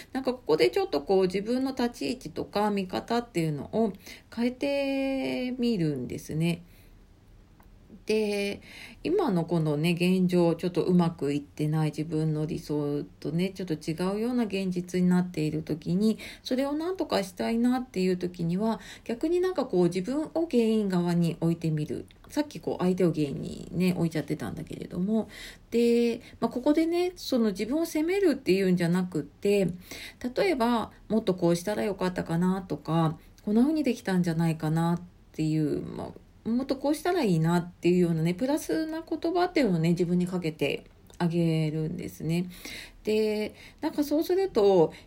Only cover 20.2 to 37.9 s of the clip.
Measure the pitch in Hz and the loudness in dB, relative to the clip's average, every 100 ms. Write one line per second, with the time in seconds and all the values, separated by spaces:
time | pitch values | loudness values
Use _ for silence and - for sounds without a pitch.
20.2 | 311 330 330 247 226 220 202 180 175 175 | -4 -4 0 2 4 2 2 0 2 2
21.2 | 170 - 165 165 165 156 151 - - - | 2 0 0 0 -2 -2 -4 -8 -10 -18
22.2 | - - - 180 139 - 180 185 180 151 | -8 -4 -4 -6 -6 0 0 4 2 2
23.2 | 147 147 156 - - - 185 180 170 156 | -2 -4 -8 -10 -8 -2 0 2 0 -2
24.2 | 143 156 - 160 156 - - 180 185 220 | -4 -4 -6 -8 -10 -10 -8 -4 0 0
25.2 | - - - - - 233 233 233 233 233 | -2 -8 -18 -18 -4 2 4 4 2 0
26.2 | - - 233 247 254 302 330 339 359 370 | -8 -4 -4 0 2 4 2 2 -2 -4
27.2 | - 262 220 190 208 294 330 311 320 392 | -2 0 2 0 -2 -2 -2 0 0 2
28.2 | 381 269 - 190 190 180 170 180 180 156 | 2 2 2 2 4 2 2 0 0 -4
29.2 | 143 - 202 202 190 - - - - - | -6 -4 0 2 0 -2 -12 -16 -16 -10
30.2 | 247 247 392 285 226 240 202 - - 214 | -6 0 0 2 2 0 -2 -10 -2 0
31.2 | - 180 170 170 185 214 220 190 185 180 | 0 2 2 2 0 -2 -2 -2 -2 -2
32.2 | 175 170 185 190 185 151 - 165 160 160 | -2 0 2 0 -2 -8 -2 2 2 0
33.2 | - - - 214 262 320 269 233 - 185 | -10 -12 0 2 4 2 0 -2 0 2
34.2 | 170 160 165 160 156 160 165 170 175 - | 2 2 0 0 0 0 2 0 -4 -20
35.2 | - - 156 156 151 - - - - - | -12 -4 0 0 0 -2 -4 -8 -10 -12
36.2 | - - - 240 277 269 285 302 370 359 | -20 -10 -4 -2 -2 -2 0 0 0 2
37.2 | 233 165 160 175 175 - 170 | 2 2 2 2 0 -2 2